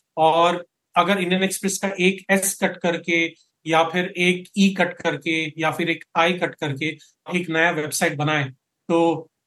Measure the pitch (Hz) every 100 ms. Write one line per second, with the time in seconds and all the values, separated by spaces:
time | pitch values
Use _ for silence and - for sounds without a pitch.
0 | _ - 160 165 170 175 - _ _ 175
1 | 170 196 180 185 190 - 196 - 196 190
2 | 185 190 - 196 196 - 180 175 175 170
3 | - 170 165 - _ _ 156 160 165 180
4 | 180 180 180 180 180 202 196 190 175 175
5 | 165 147 165 160 156 151 156 139 165 160
6 | - 170 170 175 170 - 151 135 156 147
7 | _ _ - 180 170 160 170 156 151 -
8 | 170 143 147 151 135 - _ _ - 170
9 | 170 156 - _